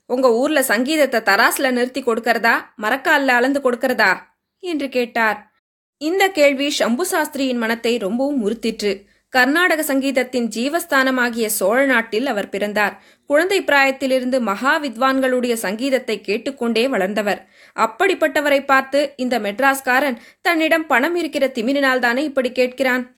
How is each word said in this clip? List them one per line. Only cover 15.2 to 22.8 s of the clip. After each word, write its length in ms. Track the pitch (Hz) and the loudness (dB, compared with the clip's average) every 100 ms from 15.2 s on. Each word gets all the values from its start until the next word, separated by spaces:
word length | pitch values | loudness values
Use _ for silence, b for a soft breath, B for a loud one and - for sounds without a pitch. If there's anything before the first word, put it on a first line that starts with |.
| 262 254 240 | 0 0 0
சங்கீதத்தை 680 | 226 190 220 277 254 240 208 | -2 -4 -4 -2 -2 -2 -6
கேட்டுக்கொண்டே 640 | - 214 277 277 233 226 262 | -4 -4 -4 -4 -2 0 0
வளர்ந்தவர். 520 | 233 190 214 202 185 b b b - | 0 -2 -2 -2 -4 b b b -2
அப்படிப்பட்டவரை 880 | 226 - 381 359 311 311 285 277 | -2 0 0 0 0 0 0 0
பார்த்து 360 | 277 269 262 277 277 - | 2 0 2 0 -2 -4
இந்த 220 | 254 240 | -4 -2
மெட்ராஸ்காரன் 800 | 208 208 269 269 262 247 285 233 B B | -4 0 0 0 0 0 0 -4 B B
தன்னிடம் 460 | 370 330 311 320 320 | -2 0 2 0 2
பணம் 300 | 247 294 349 | 0 0 -2
இருக்கிற 300 | 330 294 262 | -4 -2 -2
திமிரினால்தானே 720 | 240 226 285 269 254 240 240 | -2 -2 0 0 2 0 -2
இப்படி 340 | 302 277 247 | -2 -2 -2
கேட்கிறான். 540 | 254 247 254 | 0 -2 0